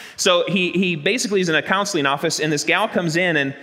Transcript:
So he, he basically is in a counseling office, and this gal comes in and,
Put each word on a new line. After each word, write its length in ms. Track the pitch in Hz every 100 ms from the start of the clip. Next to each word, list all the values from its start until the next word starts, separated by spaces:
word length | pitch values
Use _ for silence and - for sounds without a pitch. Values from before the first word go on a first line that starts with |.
| - -
So 280 | 196 175 170
he, 220 | 190 175
he 260 | 180 185 165
basically 460 | 185 240 - 196
is 80 | 175
in 40 |
a 60 | 160
counseling 460 | 170 196 196 160 139
office, 340 | 147 165 -
and 100 | 156
this 140 | 147
gal 240 | - 175 220
comes 280 | 208 170 170
in 200 | 180 156
and, 180 | 135 135